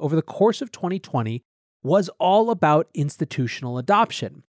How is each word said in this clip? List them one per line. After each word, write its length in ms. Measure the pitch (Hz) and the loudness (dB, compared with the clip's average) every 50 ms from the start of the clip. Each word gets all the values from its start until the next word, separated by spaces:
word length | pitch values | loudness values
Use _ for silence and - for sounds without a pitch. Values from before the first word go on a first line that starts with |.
over 160 | - 143 156 | -4 -2 0
the 60 | 160 | -2
course 380 | 151 - - - 196 226 220 - | -2 -2 0 0 2 2 2 0
of 120 | 277 233 | -6 -12
twenty 260 | - - - 175 185 196 | -10 -8 -6 -6 -6 -6
twenty 440 | - - - 123 113 110 113 123 - _ _ _ _ _ _ _ - | -6 -4 -4 -4 -2 -4 -6 -8 -10 _ _ _ _ _ _ _ -2
was 240 | 131 170 202 185 170 - - | 0 2 2 2 0 -2 -2
all 320 | 180 180 190 214 226 233 | 2 4 4 4 4 2
about 380 | 226 180 - 151 151 156 165 - - | 0 2 2 4 4 4 2 0 -2
institutional 840 | - 143 143 - - 160 - - - 127 117 - - 139 123 123 127 | -4 -4 -4 -4 -6 -6 -6 -4 -4 -4 -4 -4 -8 -8 -8 -8 -4
adoption. 640 | 123 127 202 208 226 220 - - - 101 143 143 - _ | 0 2 2 2 2 0 -2 -6 -10 -10 -10 -14 -20 _